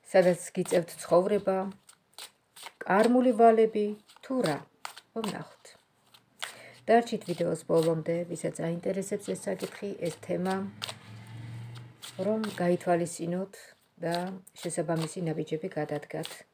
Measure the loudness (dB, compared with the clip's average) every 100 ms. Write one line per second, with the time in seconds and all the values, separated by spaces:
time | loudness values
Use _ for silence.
0 | 4 6 6 4 -2 -4 2 2 0 -10
1 | 4 4 4 0 2 -2 -2 -8 _ _
2 | _ -20 -20 _ _ -20 -20 _ 2 4
3 | 6 6 4 8 8 8 4 2 -2 -4
4 | _ -20 -6 -2 0 -2 -8 _ -18 -18
5 | _ -8 -6 -6 -12 -18 -20 -20 _ _
6 | _ _ _ _ -14 -14 -20 -14 4 4
7 | 4 -6 -4 -2 -2 -2 2 4 4 0
8 | -2 -4 -4 -6 -6 -4 -4 -4 -4 -4
9 | -4 -6 -6 -6 -6 -6 -8 -8 -10 -6
10 | -6 -8 -6 -4 -2 -2 -4 -10 -12 -12
11 | -18 -18 -16 -16 -14 -14 -14 -16 -18 -18
12 | -16 -4 -2 -2 -4 -2 0 2 2 0
13 | 0 -4 -4 -4 -6 -10 -20 _ _ _
14 | -4 -4 -4 -10 -16 -10 -8 -6 -2 -2
15 | -2 -4 -4 -4 -4 -6 -6 -6 -4 -6
16 | -6 -10 -10 -12 -20